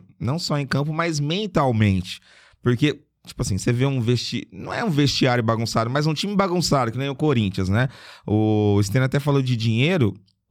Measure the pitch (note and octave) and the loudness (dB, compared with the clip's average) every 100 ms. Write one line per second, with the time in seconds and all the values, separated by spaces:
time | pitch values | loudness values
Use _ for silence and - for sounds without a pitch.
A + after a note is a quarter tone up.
0 | - - A2+ D#3+ - D3 C3+ C3+ D3 D#3 | -6 -8 -4 -4 -2 -4 -2 -2 -2 -2
1 | E3+ D3+ C#3+ F3+ G#3+ E3 C#3 A2 G#2 F#2+ | -2 -2 -2 -2 -2 2 2 4 4 2
2 | F2+ - _ - _ _ A#2+ A#2+ D3+ - | -2 -10 _ -20 _ _ 0 2 2 -2
3 | _ _ - - - F#2+ B2 A#2+ C#3 C3+ | _ _ -14 -8 -4 -4 0 0 0 0
4 | A2 B2 - B2 - - - - A#3 C#3+ | 0 -2 -2 -8 -8 -12 -10 -4 -2 2
5 | C#3+ - C3+ B2 A2+ A2+ A2+ A2+ A2+ C#3 | 2 2 2 2 0 0 -2 -2 -2 0
6 | D3+ D3+ G3 G3+ G3 F3+ - D3 A#2 A2+ | -2 -2 -2 0 0 0 0 0 0 -2
7 | C#3 C3 D3+ A#2+ G2+ F#2 F#2 G#2 B2+ - | -6 -2 0 2 0 0 0 0 -2 -6
8 | - - - G#2+ A2 G#2+ G#2 G2+ G2+ C3 | -20 -12 0 2 4 4 4 2 2 0
9 | C3 D3 D3 C#3 B2+ A#2 A2+ A2+ D3 F#3 | 0 0 0 0 0 0 0 2 2 2
10 | G#2+ - _ _ - | 0 -2 _ _ -12